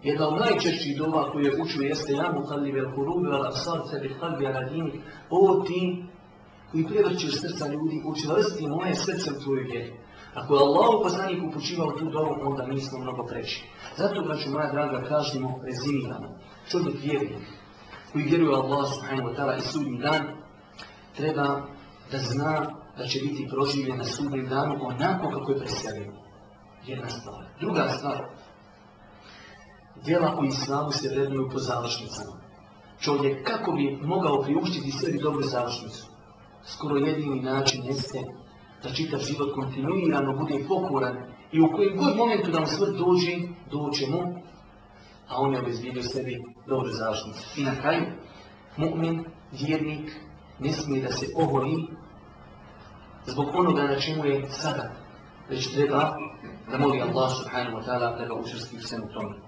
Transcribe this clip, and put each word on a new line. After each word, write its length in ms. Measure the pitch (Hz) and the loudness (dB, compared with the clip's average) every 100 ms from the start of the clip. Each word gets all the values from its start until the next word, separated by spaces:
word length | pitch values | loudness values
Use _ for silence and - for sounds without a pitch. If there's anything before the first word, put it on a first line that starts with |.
jedna 260 | 139 143 156 | 0 2 2
od 120 | 165 | 4
najčešćih 580 | 233 196 175 151 143 139 | 4 4 2 0 -2 -2
dova 320 | 156 156 139 | 2 2 2
koju 120 | 147 | 2
je 180 | 143 143 | 2 2
učio 200 | 160 147 | 0 0
jeste: 300 | 139 147 139 | 0 0 0
„Ja 200 | 143 175 147 | 0 2 0
muqallibel 580 | 143 143 139 135 131 | -2 -2 0 0 -2
kulube 340 | 131 143 180 180 | -2 0 2 2
wal 180 | 139 127 | 2 0
absar 320 | 131 170 160 - | -2 -2 -2 -2
thabbit 240 | 147 135 135 | -4 -6 -4
qalbi 260 | 165 143 139 | -4 -2 0
ala 240 | 131 127 | 0 -2
dinik.” 240 | 156 160 - - - - | -2 -4 -6 -12 -16 -2
„O 340 | 175 196 - - | 6 8 8 4
ti 380 | 180 180 180 - - - - - - - | 0 0 -2 -8 -16 -20 -20 -20 -20 -4
koji 160 | 160 160 | 0 2
prevrćeš 540 | 208 202 180 165 143 | 4 4 4 0 -2
srca 260 | 175 175 147 | -4 -4 -4
ljudi, 360 | 151 160 151 156 | -2 -2 -2 -4
učvrsti 540 | 151 151 175 - 175 151 | -4 2 4 4 2 -2
moje 280 | 156 180 | 0 0
srce 360 | 143 - 160 - | 0 0 -2 -2
u 100 | 139 | -4
tvoju 220 | 139 131 123 | 0 0 0
vjeru.” 220 | 120 117 - - - - | -4 -6 -12 -18 -20 -14
Ako 200 | 123 127 | -10 4
je 60 | 143 | 8
Allahov 420 | 143 160 233 214 | 8 8 8 6
poslanik 380 | - 190 190 175 160 | 4 2 0 0 -2
upućivao 420 | 147 - 175 151 139 | -4 -4 -2 -2 0
tu 60 | 160 | -2
dovu, 240 | 147 156 139 | 0 0 0
onda 240 | 139 135 127 | -2 -2 -2
mi 140 | 139 | -4
smo 180 | 135 131 | -4 -6
mnogo 280 | 127 131 117 | -6 -6 -6
preći. 380 | 117 - - - - - - | -6 -6 -8 -10 -16 -14 0
Zato, 260 | 196 196 | 0 0
braćo 280 | 156 151 143 | -2 -2 -2
moja 220 | 147 151 | -2 0
draga, 360 | 139 143 131 110 | 0 0 -2 0
kažemo, 520 | 151 143 135 131 - 131 | 0 0 -2 -4 -6 -6
rezimiramo. 600 | 123 139 139 113 110 110 - - - - | -4 0 0 -2 -6 -10 -12 -18 -20 -2
Čovjek 260 | 180 147 - | 0 0 -2
vjernik 440 | 143 147 - - - - - - - - - | 0 0 0 -6 -12 -16 -20 -20 -18 -18 -6
koji 120 | 151 | -2
vjeruje 260 | 135 170 151 | 2 6 6
u 100 | 135 | 6
Allah 240 | 131 139 139 | 4 2 2
subhanahu 340 | 135 - 135 123 | -2 -4 -2 -2
wa 80 | 139 | 0
ta'ala 220 | 139 123 | 0 0
i 20 | |
sudnji 380 | - 160 135 120 | -2 -2 -2 -2
dan, 240 | 143 156 143 - - - - - - - - - | 2 2 0 -8 -16 -20 -20 -20 -20 -20 -20 -4
treba 460 | 151 156 139 139 - - - - - | 0 2 2 0 -4 -14 -18 -20 -8
da 60 | 135 | -4
zna 480 | 123 127 156 156 151 - - - | -2 0 2 0 -2 -6 -16 -10
da 80 | 123 | -4
će 120 | 135 | -2
biti 280 | 139 - 135 | -2 -4 -4
proživljen 480 | 135 139 139 131 123 | 0 2 2 0 -2
na 60 | |
sudnjem 420 | 113 - 143 135 127 | -4 -2 -2 -2 0
danu 260 | 135 151 147 | 0 0 0
onako 500 | 127 120 175 185 147 | -4 0 2 2 0
kako 220 | 135 135 | -4 -2
je 60 | 135 | -2
preselio. 540 | 120 117 117 107 104 - - - - - - - - | -2 -6 -6 -8 -10 -14 -20 -20 -20 -20 -20 -20 -10
Jedna 220 | 135 120 | -8 -8
stvar. 360 | - - - - - | -10 -12 -14 -16 -6
Druga 280 | 175 180 131 | -2 2 2
stvar, 360 | 131 143 127 - - - - - - - - - - - - - - - - - - | 0 -2 -4 -6 -12 -20 -20 -20 -20 -20 -20 -20 -20 -20 -20 -20 -20 -20 -20 -20 -14
djela 340 | - 170 160 - | 2 4 4 2
u 40 | |
islamu 460 | 139 135 131 143 151 | 0 0 -2 0 0
se 180 | 131 135 | -2 0
vrednuju 400 | 135 139 135 131 | 0 0 0 -2
po 60 | 127 | -2
završnicama. 760 | 123 123 117 117 113 - - - - - - - - - | -2 -2 -2 -4 -6 -10 -12 -14 -18 -20 -20 -20 -20 -6
Čovjek 460 | 151 143 135 135 - | 0 2 2 0 -2
kako 260 | 226 185 | -2 0
bi 260 | 143 139 139 | 2 2 0
mogao 400 | 147 180 165 139 | 0 2 4 2
priuštiti 480 | 135 156 180 151 135 | 4 2 2 -2 -4
sebi 280 | - 170 143 | -2 -2 0
dobru 240 | 151 143 | 0 0
završnicu? 640 | 131 123 120 - 113 - - - - - - - | 0 0 -2 -4 -8 -12 -16 -20 -20 -20 -20 -20
Skoro 320 | - - 151 143 | -16 -8 0 2
jedini 460 | 147 151 143 135 | 4 2 0 -2
način 420 | 131 135 135 131 | 0 2 2 0
jeste 340 | 123 139 - 135 120 - - - - - | -2 -2 -2 -6 -8 -12 -18 -20 -20 -12
da 60 | 131 | -8
čitav 300 | 135 160 202 | -4 -2 -2
život 360 | - 147 139 | -2 -2 0
kontinuirano 840 | 139 131 139 139 190 170 143 139 135 | 0 -4 -2 0 2 4 4 2 0
bude 260 | 147 143 135 | 0 0 2
pokoran 480 | 185 180 131 123 120 - - - | 0 2 2 0 -2 -10 -16 -2
i 80 | 156 | 6
u 120 | 160 | 8
kojem 240 | - 196 185 | 8 4 6
god 200 | 285 208 | 4 6
momentu 340 | 233 202 180 | 4 4 2
da 100 | 160 | 2
mu 60 | 151 | 2
smrt 240 | - 196 | 2 2
dođe, 460 | - 175 180 175 175 170 - - | 4 6 6 6 0 -4 -8 -6
dođe 360 | 147 143 135 135 | -4 -2 -2 0
mu, 120 | 170 180 175 - - - - - - - - - | 0 -2 -6 -12 -20 -20 -20 -20 -20 -20 -20 -6
a 140 | 127 | 0
on 120 | 139 | 2
je 60 | 131 | 2
obezbijedio 420 | 120 117 123 123 | 0 -4 -4 -6
sebi 400 | 120 135 127 117 - - - | -4 -4 -4 -6 -10 -16 -2
dobru 240 | 131 117 | 0 0
završnicu. 720 | 107 113 107 110 - - - | -2 -2 -2 -6 -12 -12 -4
I 40 | |
na 100 | 135 131 | -2 0
kraju, 240 | 143 170 - - - - - - - - | 2 2 0 -4 -14 -18 -20 -20 -16 -2
mu'min, 480 | 160 165 165 165 165 - - | 0 2 0 0 -4 -14 -16
vjernik, 580 | 131 147 160 151 - - - - - - - | -6 0 0 0 -4 -8 -12 -16 -20 -20 -4
ne 140 | 135 | -2
smije 300 | 160 151 135 | -2 0 0
da 100 | 131 | 0
se 140 | 123 143 - | -2 -4 2
oholi 500 | 151 135 131 160 160 - - - - - - - - - - - - - - | 2 4 2 0 -2 -10 -16 -20 -20 -20 -20 -20 -20 -20 -20 -20 -20 -16 -8
zbog 200 | 127 143 | -2 -2
onoga 280 | 180 175 151 | 2 4 4
na 180 | 143 139 | 4 2
čemu 240 | 143 160 | 0 0
je 240 | 147 135 - | 2 0 -2
sada, 420 | - 156 135 - - - - - - - | -4 -4 -4 -6 -10 -16 -20 -20 -20 -8
već 240 | 135 131 | -4 -2
treba 420 | 135 143 139 151 - - - - - - | 2 4 4 2 0 -8 -12 -14 -14 -6
da 80 | 127 | 2
moli 220 | 143 123 | 4 4
Allah 300 | 120 123 131 | 2 2 2
subhanahu 440 | 127 - 127 123 110 | 0 -4 -4 -4 -6
wa 80 | 110 | -2
ta'ala 320 | 123 120 - | 0 0 -2
da 80 | 117 | -4
ga 80 | |
učvrsti 420 | 113 117 120 - 113 | -4 -6 -8 -10 -10
u 40 | |
svemu 260 | - 120 104 | -8 -8 -8
tome. 260 | 113 107 101 | -8 -8 -8